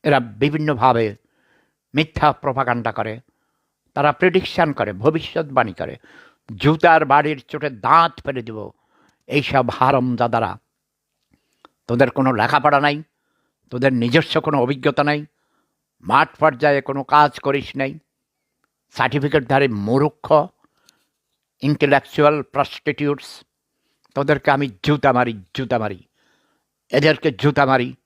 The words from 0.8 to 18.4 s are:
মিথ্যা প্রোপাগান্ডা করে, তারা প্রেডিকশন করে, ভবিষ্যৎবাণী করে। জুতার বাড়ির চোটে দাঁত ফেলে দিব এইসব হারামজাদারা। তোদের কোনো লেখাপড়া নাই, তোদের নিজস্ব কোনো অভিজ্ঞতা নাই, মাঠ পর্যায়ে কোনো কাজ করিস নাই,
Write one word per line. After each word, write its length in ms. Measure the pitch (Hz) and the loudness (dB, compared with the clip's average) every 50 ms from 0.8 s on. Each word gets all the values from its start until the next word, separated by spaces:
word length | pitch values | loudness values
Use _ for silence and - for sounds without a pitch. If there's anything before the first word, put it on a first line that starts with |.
| 120 131 123 117 113 107 101 _ _ _ _ _ _ _ _ _ _ _ _ _ _ _ - | 2 2 2 2 0 -2 -6 _ _ _ _ _ _ _ _ _ _ _ _ _ _ _ -4
মিথ্যা 380 | 143 160 156 _ - 147 147 - | -4 -4 -2 _ 0 0 0 0
প্রোপাগান্ডা 580 | _ - 143 127 120 113 123 120 120 110 113 | _ -6 -6 -4 -2 -2 -2 -2 -2 -4 -6
করে, 280 | 107 117 110 110 107 120 _ _ _ _ _ _ _ _ _ _ _ _ _ _ _ | -6 -6 -8 -8 -10 -12 _ _ _ _ _ _ _ _ _ _ _ _ _ _ _
তারা 180 | 135 143 147 | 0 0 0
প্রেডিকশন 600 | 139 - 180 185 175 185 - - - - 170 151 | 0 2 0 2 2 0 -2 -2 -2 -2 -2 -2
করে, 220 | 135 - 113 101 98 | 0 -4 -4 -6 -4
ভবিষ্যৎবাণী 800 | 92 110 147 156 160 151 - - 160 165 143 135 131 117 104 90 | 0 -2 0 0 0 -8 -6 -8 -8 -8 -2 0 0 0 0 -4
করে। 240 | - 85 - - - _ _ _ - _ _ _ _ _ - 110 | -10 -10 -10 -10 -16 _ _ _ -20 _ _ _ _ _ -18 -12
জুতার 500 | 98 - 147 160 156 - 170 165 160 156 | -2 0 0 2 4 4 4 4 4 4
বাড়ির 380 | 131 143 147 147 151 156 135 _ | 4 2 2 2 0 -4 -8 _
চোটে 220 | _ - 147 147 147 | _ -12 -8 -8 -8
দাঁত 540 | 131 104 - 123 147 165 165 165 - - - | -10 -4 2 4 4 4 4 2 -2 -8 -10
ফেলে 180 | 143 135 123 | -8 -8 -8
দিব 280 | 113 113 110 107 101 - _ _ _ _ _ _ _ _ _ _ _ | -10 -10 -12 -12 -14 -14 _ _ _ _ _ _ _ _ _ _ _
এইসব 380 | - 131 147 127 - - 135 123 117 | -4 -2 -2 -2 2 0 0 0 0
হারামজাদারা। 840 | - - 131 131 139 131 127 127 120 117 123 120 113 117 113 92 98 110 _ _ _ _ _ _ _ _ _ _ _ _ _ _ _ _ _ _ _ _ _ - _ _ _ | -2 0 2 2 2 2 0 -2 -2 -2 -2 0 0 -2 -2 -4 -6 -12 _ _ _ _ _ _ _ _ _ _ _ _ _ _ _ _ _ _ _ _ _ -20 _ _ _
তোদের 220 | - 120 120 135 123 | -6 2 2 2 2
কোনো 220 | - 143 135 131 | 2 0 0 0
লেখাপড়া 480 | 123 104 107 123 147 147 147 151 147 139 | 2 0 0 2 0 2 2 4 2 4
নাই, 240 | 143 147 143 151 160 _ _ _ _ _ _ _ _ _ _ _ _ _ | 2 0 -2 -2 -10 _ _ _ _ _ _ _ _ _ _ _ _ _
তোদের 240 | 123 123 127 135 131 | -6 0 0 0 2
নিজস্ব 480 | 120 117 120 120 160 156 - - 151 | 0 -2 2 2 2 2 2 -4 -2
কোনো 200 | - 156 151 139 | -2 0 0 0
অভিজ্ঞতা 420 | 120 123 143 131 123 151 135 - 143 | 0 -2 -2 -2 -2 -2 0 0 -2
নাই, 220 | 147 147 147 151 _ _ _ _ _ _ _ _ _ _ _ _ _ _ _ | -2 -2 -4 -6 _ _ _ _ _ _ _ _ _ _ _ _ _ _ _
মাঠ 360 | _ - 113 139 156 - - | _ 0 2 2 2 0 -2
পর্যায়ে 440 | _ 151 156 139 120 147 147 143 139 | _ 0 0 0 2 0 2 2 2
কোনো 220 | 135 - 135 139 131 | -2 -4 -8 -8 -4
কাজ 360 | - 143 147 151 143 - - | 0 4 4 4 2 0 -4
করিস 360 | - 139 139 143 - - - | -4 -4 -4 -4 -6 -8 -8
নাই, 240 | 139 135 135 151 156 _ _ _ _ _ _ _ _ | -8 -8 -8 -8 -14 _ _ _ _ _ _ _ _